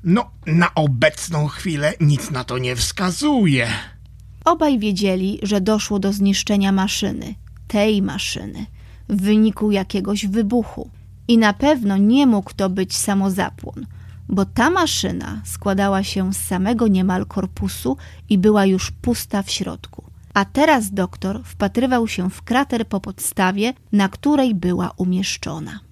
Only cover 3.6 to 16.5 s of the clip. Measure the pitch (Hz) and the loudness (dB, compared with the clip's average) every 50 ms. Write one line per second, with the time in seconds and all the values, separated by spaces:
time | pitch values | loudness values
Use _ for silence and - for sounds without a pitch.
3.6 | 117 113 110 107 - - - - - - - - - - - - - 311 349 330 | 2 0 -2 -6 -8 -12 -18 -20 -20 -20 -20 -20 -20 -20 -20 -2 2 2 2 4
4.6 | 320 302 277 233 208 214 196 180 202 196 185 185 185 196 214 - - 196 208 202 | 4 2 2 2 2 0 0 0 2 0 2 2 0 -2 -4 -4 -2 0 0 0
5.6 | 185 214 220 214 - - 208 202 190 196 202 202 196 196 196 - - - 208 202 | 2 2 2 0 0 -2 -2 0 0 0 0 2 2 2 2 2 0 0 0 2
6.6 | 196 196 196 190 190 196 - - 208 202 - - - 202 208 - - - - - | 2 2 2 2 0 0 -2 -2 -4 -4 -4 -6 -10 -12 -12 -14 -16 -20 -20 -20
7.6 | - - - 208 202 220 220 202 190 190 - 196 - - - - 90 101 - - | -12 -4 0 2 2 4 2 2 0 -2 -4 -6 -6 -6 -8 -8 -10 -12 -10 -12
8.6 | 220 - - - - - - - - - 202 202 185 202 214 214 220 220 196 - | -12 -12 -14 -20 -20 -20 -20 -20 -8 -4 -2 0 2 4 4 4 4 2 2 0
9.6 | 214 214 208 190 190 - - 196 - - 208 196 214 196 190 226 220 202 220 247 | 0 0 0 0 -2 -2 -4 -4 -2 -2 -4 -2 -2 -2 -2 0 0 2 0 0
10.6 | 220 - - - - - - - - - - - - - 240 226 220 208 202 - | -2 -2 -8 -14 -14 -14 -16 -20 -20 -20 -20 -14 0 2 4 4 4 4 2 2
11.6 | 269 285 311 262 226 196 196 190 202 208 240 277 285 262 226 202 185 - - - | 2 2 2 2 2 0 2 4 4 4 6 6 6 6 4 2 0 -4 -4 -2
12.6 | 196 190 185 196 185 190 - - - - 202 196 190 196 185 190 175 - - - | -2 -2 0 -2 -2 -2 -2 -4 -2 0 0 2 2 0 0 -2 -4 -4 -6 -12
13.6 | - - - - - - - - - - - - - - - 185 196 190 - - | -14 -14 -12 -12 -14 -14 -16 -20 -20 -20 -20 -18 -8 -4 0 0 0 0 0 2
14.6 | 233 302 359 381 339 302 - - - - 175 175 - - 196 214 202 - - - | 2 2 4 2 2 0 0 -2 -2 -4 -4 -6 -8 -8 -10 -10 -10 -10 -12 -6
15.6 | - 202 190 196 202 196 196 190 196 - - 196 190 185 196 - - - | -2 -2 0 2 2 2 2 0 -2 -2 -2 -2 -2 -2 -2 -4 -4 -4